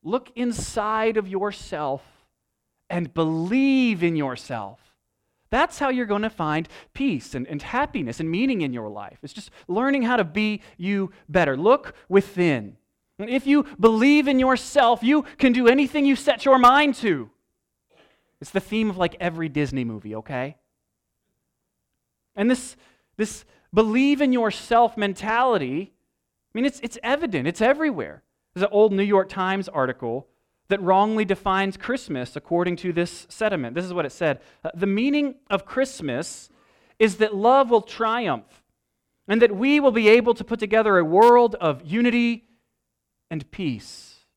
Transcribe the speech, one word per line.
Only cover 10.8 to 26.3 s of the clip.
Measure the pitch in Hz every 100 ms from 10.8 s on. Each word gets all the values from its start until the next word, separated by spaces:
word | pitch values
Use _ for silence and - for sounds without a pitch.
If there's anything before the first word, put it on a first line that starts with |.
| 180 202 190 - _
better. | 156 156 131
Look | 185 269 - - _
within. | 190 190 - 175 135 101 - _ _ _ _
And | 214
if | 254 262
you | 285 - -
believe | 220 220 254 294 277
in | 269
yourself, | 262 254 - 285 247 240
you | 226 302 - -
can | 269
do | 240 240
anything | 262 277 302 277
you | 277
set | - 240 269
your | 262
mind | 247 269 294 -
to." | 226 151 110 _ _ _ _ _ _ _ _ _ _ _
It's | 143
the | 190
theme | - 214 220
of, | 185
like, | 175 -
every | 175 165 160
Disney | 143 143 135
movie, | 120 110 107 107
okay? | 110 131 135 143 _ _ _ _ _ _ _ _ _ _ _ _ _ _ _ _ _
And | - 214
this, | 254 - - _ _ _ -
this | 214 - _ _ _
believe | - 220 220 277 285
in | 285
yourself | 254 226 - - 233 233 233
mentality, | 202 185 214 226 254 214 135 139 196
I | _ _ _ _